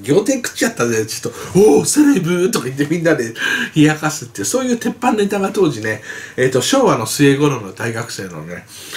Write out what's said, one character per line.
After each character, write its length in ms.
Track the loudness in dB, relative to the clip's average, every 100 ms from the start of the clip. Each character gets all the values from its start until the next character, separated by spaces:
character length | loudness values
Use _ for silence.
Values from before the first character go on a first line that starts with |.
行 200 | 0 2
亭 100 | 2
食 160 | -2 -4
っ 40 |
ち 120 | -2 -2
ゃ 40 |
っ 60 | 0
た 100 | -2
ぜ。 200 | 0 -4
ち 200 | -6 -10
ょ 60 |
っ 20 |
と、 60 | -10 0 4
「お 260 | 6 6
ー、 40 | 4
セ 180 | 4
レ 160 | 4 4
ブ」 320 | 2 0 0
と 80 | -2
か 60 | -4
言 80 |
っ 40 | -4
て 80 | -2
み 100 | 0
ん 60 |
な 120 | 2 0
で 180 | -2 -4 -4 -2 -2
冷 100 | 4
や 120 | 4 2
か 160 | -4
す 140 | -6 -10
っ 20 |
て 120 | -8
い 20 |
う、 40 | -2
そ 180 | -2
う 20 | 0
い 80 |
う 40 | -2
鉄 160 | -4 -4
板 180 | 0
ネ 140 | 0 0
タ 120 | 0
が 100 | -2
当 160 | 0 0
時 120 | 0
ね、 200 | -4 -6 -8 -14 -10 0
え 120 | 0
っ 20 |
と、 120 | 2
昭 240 | 2 2 4
和 120 | 2
の 80 | -2
末 320 | 2 4 4
頃 240 | 2 0
の 100 | -8
大 200 | -8 -6
学 180 | -6 -8
生 160 | -10 -10
の 180 | -12 -12
ね、 200 | -14 -16 -20 -14